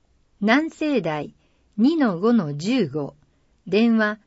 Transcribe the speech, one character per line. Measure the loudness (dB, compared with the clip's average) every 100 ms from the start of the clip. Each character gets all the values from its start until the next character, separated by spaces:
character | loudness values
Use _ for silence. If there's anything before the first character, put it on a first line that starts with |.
| _ _ _ _
南 | 2 2 0
西 | -4 -2 -2
台 | -2 -6 -8 -16 _ _ _ 0
二 | 2 2
の | 0 0
五 | 2
の | 2 0 -4
十 | -2 -2 -2
五、 | -4 -8 -10 _ _ _ _ -4
電 | 0 2 2
話 | 0 -4